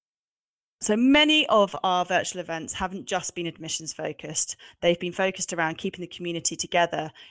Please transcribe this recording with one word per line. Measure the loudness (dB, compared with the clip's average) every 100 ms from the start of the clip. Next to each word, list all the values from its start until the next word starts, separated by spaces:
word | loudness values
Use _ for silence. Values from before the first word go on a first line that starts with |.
| _ _ _ _ _ _ _ _
So | 0 4
many | 6 6 6 4 4
of | 4 4 2
our | 0 0 2
virtual | 0 0 -6
events | -8 -8 -6
haven't | -6 -6 -6
just | -6 -4 -4
been | -4 -8
admissions | -8 -8 -8 -8
focused. | -6 -8 -8 -6 -2 -4 -6 -18 _
They've | 2 2
been | -2
focused | -2 -2 -2 -4
around | -2 -2 -2
keeping | -6 -8
the | -12
community | -10 -8 -4 -4 -6
together, | 0 2 2 0 -6 -12 -20